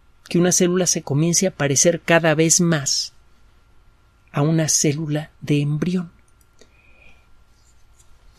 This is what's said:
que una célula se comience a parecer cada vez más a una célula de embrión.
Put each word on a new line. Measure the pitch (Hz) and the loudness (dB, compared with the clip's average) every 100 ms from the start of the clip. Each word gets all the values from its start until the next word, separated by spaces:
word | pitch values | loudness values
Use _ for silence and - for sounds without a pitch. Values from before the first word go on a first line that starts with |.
| _ _ - | _ _ -4
que | 175 | 0
una | 180 | 2
célula | 175 180 185 175 | 2 0 0 0
se | 175 | -2
comience | - 139 165 170 185 | -2 -2 0 0 -2
a | |
parecer | - 143 139 170 165 | -2 -2 2 2 0
cada | - 165 160 | 2 2 4
vez | 151 160 - | 2 2 2
más | 170 160 135 - - - _ - - _ _ - - _ _ _ _ | 2 0 -2 -6 -8 -14 _ -20 -20 _ _ -20 -20 _ _ _ _
a | - | -4
una | 147 160 151 | 0 0 0
célula | - 160 147 160 147 151 _ | 0 0 -2 -4 -6 -8 _
de | - 147 | -2 -2
embrión. | 143 151 165 180 170 - _ _ _ _ - _ _ - - - _ - _ _ _ - - _ - - - | 0 -2 -2 -4 -6 -14 _ _ _ _ -20 _ _ -20 -20 -20 _ -20 _ _ _ -20 -20 _ -20 -20 -20